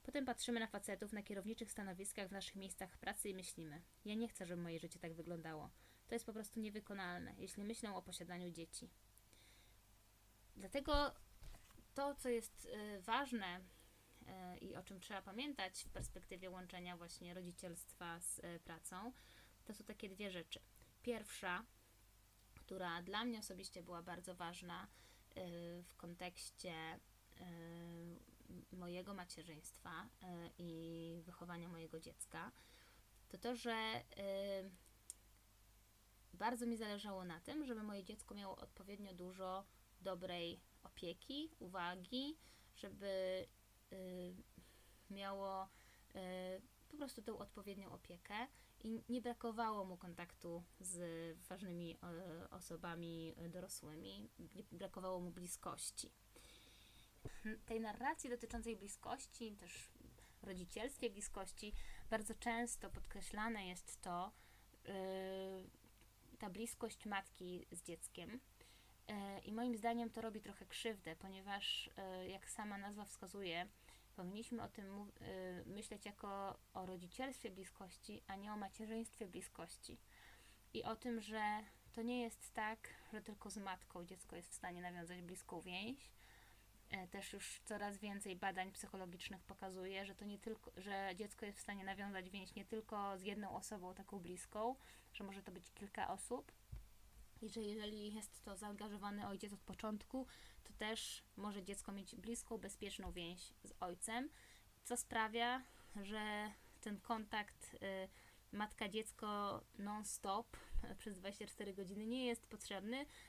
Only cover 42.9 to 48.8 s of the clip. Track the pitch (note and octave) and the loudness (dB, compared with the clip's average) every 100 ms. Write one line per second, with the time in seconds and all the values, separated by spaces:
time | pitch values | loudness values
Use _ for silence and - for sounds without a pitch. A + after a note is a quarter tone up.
42.9 | G3+ G3+ F#3+ F#3 F#3 - - - - - | -2 4 6 6 4 0 -8 -20 -20 -8
43.9 | F#3+ F#3 F3+ F3+ F#3 - - - - - | -6 -2 -2 -2 -4 -10 -14 -16 -18 -18
44.9 | - - G3 G3 G3 G3 F#3+ F#3+ - - | -18 -8 -2 0 2 4 2 0 -4 -18
45.9 | - - F#3+ F#3 F#3 F#3 F#3 - - - | -18 -10 -4 0 0 0 -2 -4 -18 -12
46.9 | D4+ C#4 - A3 A3 G3+ - G3+ G3 F#3+ | -2 -2 -2 -2 -2 -2 -6 -4 -4 -4
47.9 | F3 - F3 - G#3 B3 - - - | -8 -8 -12 -2 0 0 -4 -20 -6